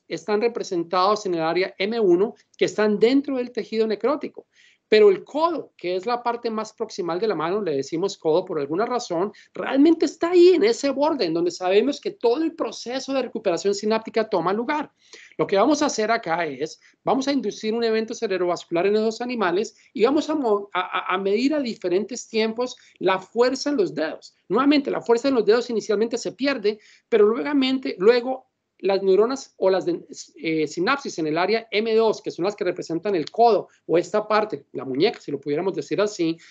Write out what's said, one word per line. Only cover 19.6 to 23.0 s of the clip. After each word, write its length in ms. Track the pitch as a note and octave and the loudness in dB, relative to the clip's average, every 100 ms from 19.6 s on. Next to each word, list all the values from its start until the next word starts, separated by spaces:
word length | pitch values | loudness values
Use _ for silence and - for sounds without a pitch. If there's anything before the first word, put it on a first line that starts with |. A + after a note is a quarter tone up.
| A3+ - _ | -4 -8 _
y 120 | - A3 | 0 2
vamos 220 | D4+ C#4+ | 2 0
a 60 | |
mo-, 380 | D#4 B3 G3+ G3+ | -2 0 0 -2
a, 60 | F3+ | -6
a, 320 | F#3 F#3 F3+ | -4 -6 -4
a 40 | F#3 | -2
medir 340 | G3 G#3 C4 | 0 0 -2
a 60 | D4+ | -4
diferentes 680 | B3 G3+ F3+ F3+ G#3 A#3+ - | -4 -6 -2 -2 -2 -10 -6
tiempos 480 | A3 A3 A3 B3 - _ | -2 -2 -2 -6 -8 _
la 220 | _ | _